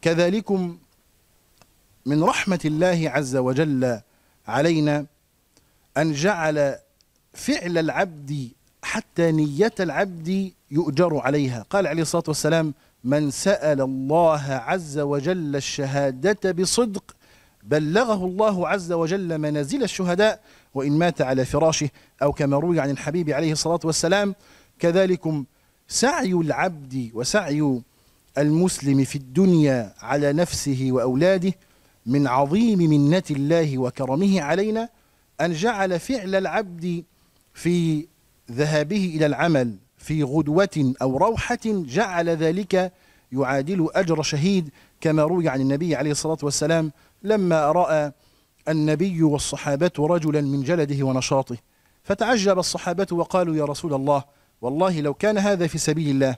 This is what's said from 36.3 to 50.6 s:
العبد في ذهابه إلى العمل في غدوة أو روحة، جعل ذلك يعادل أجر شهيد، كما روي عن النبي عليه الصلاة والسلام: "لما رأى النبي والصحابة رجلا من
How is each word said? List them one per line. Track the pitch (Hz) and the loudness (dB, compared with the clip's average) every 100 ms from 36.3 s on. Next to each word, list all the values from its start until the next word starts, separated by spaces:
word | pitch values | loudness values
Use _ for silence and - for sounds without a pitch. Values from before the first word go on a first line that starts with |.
العبد | 190 185 170 208 170 175 170 165 _ _ _ _ | -2 -2 -4 -6 -8 -6 -6 -8 _ _ _ _
في | - 165 175 165 156 160 _ _ _ _ | -6 0 2 2 0 -4 _ _ _ _
ذهابه | 120 147 151 151 208 185 156 | -2 0 0 0 -2 -2 0
إلى | 151 | 0
العمل | 135 170 151 123 98 _ _ | 2 2 2 0 -6 _ _
في | - 156 | -6 -2
غدوة | 143 151 147 156 196 156 135 131 | 0 0 2 2 2 2 0 0
أو | 131 135 | -2 2
روحة، | 196 226 - 240 226 | 0 0 -4 -4 -2
جعل | 208 151 135 226 175 170 | -4 -2 -2 -2 0 -2
ذلك | 165 160 180 208 185 185 _ _ _ _ | 0 0 -2 -2 -2 -2 _ _ _ _
يعادل | 127 131 139 139 190 160 | -4 0 0 -2 -2 0
أجر | - 190 160 | 0 0 0
شهيد، | 147 147 170 196 156 - _ _ | -2 -2 0 0 -2 -12 _ _
كما | 160 156 | 0 2
روي | 151 180 160 | 2 0 0
عن | 135 | 0
النبي | 135 139 175 139 | -2 0 2 2
عليه | 151 | 2
الصلاة | 147 156 156 | 0 -2 -2
والسلام: | 143 139 151 165 156 - _ _ | -2 -2 2 2 2 -6 _ _
"لما | 196 214 185 160 147 | 0 2 4 4 4
رأى | 160 175 156 147 - _ _ _ _ - | 4 4 2 0 -6 _ _ _ _ -2
النبي | 160 151 156 196 170 | 0 2 2 0 2
والصحابة | 160 147 - 143 - 139 180 160 | 2 2 -2 -6 -4 0 0 0
رجلا | 151 175 156 147 | 0 2 2 0
من | 143 139 | 0 -2